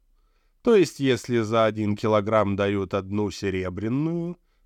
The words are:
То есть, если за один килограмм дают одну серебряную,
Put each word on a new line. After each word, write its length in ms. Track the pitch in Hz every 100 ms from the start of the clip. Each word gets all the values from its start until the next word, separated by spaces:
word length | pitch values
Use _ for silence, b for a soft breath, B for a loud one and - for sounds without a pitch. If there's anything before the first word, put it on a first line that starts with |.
| _ _ _ _ _ _
То 140 | 240
есть, 240 | 214 156 -
если 380 | 135 120 - 120
за 260 | 107 113
один 320 | 110 107 104 104
килограмм 580 | 110 107 101 110 101
дают 380 | 98 101 101 92
одну 380 | 101 95 104 101
серебряную, 1080 | - 98 92 90 90 110 131 160 170 170 175 _ _